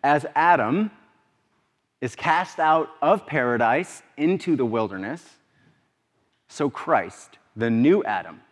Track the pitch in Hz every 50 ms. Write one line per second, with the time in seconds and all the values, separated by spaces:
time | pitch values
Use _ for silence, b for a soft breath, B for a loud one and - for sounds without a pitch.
0 | - 139 147 151 131 - - 147 160 175 175 143 110 110 139 190 214 208 - _
1 | _ _ _ _ _ _ _ _ _ _ _ _ _ _ _ _ _ _ _ _
2 | 131 120 - - - 170 160 170 185 - - - 156 156 156 160 156 - - -
3 | - 151 202 208 - - 151 151 123 123 120 113 120 113 120 151 185 - - -
4 | _ _ _ - 147 165 190 185 - 180 160 131 131 113 110 117 110 98 98 95
5 | 95 107 151 170 - - - _ _ _ _ _ _ _ _ _ _ _ _ _
6 | _ _ _ _ _ _ _ _ _ _ - - 151 143 - - - - 160 110
7 | 87 90 - - - - - _ _ _ _ 107 113 117 113 113 123 147 190 208
8 | - 104 104 92 82 85 80 82 _ _